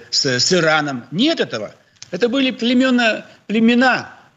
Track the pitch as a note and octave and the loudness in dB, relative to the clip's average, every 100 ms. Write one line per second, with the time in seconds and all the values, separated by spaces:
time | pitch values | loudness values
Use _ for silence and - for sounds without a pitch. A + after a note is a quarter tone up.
0 | - - C3+ E3 E3 F3+ D#3+ D#3 D3 B2+ | -6 -2 0 0 0 2 2 0 -2 -6
1 | - E3 D4 C#4 C3+ B2 G2+ - _ _ | -6 -2 0 0 -4 -6 -10 -16 _ _
2 | - F#3 A#3 C4+ C4 - A#3 B3+ C4 B3 | -14 -4 -2 0 -2 -2 0 2 2 2
3 | A#3 G#3+ - - - G#3+ A3+ A#3+ B3+ G3 | 0 -2 -8 -18 -4 0 2 4 2 0
4 | - - - | -4 -18 -20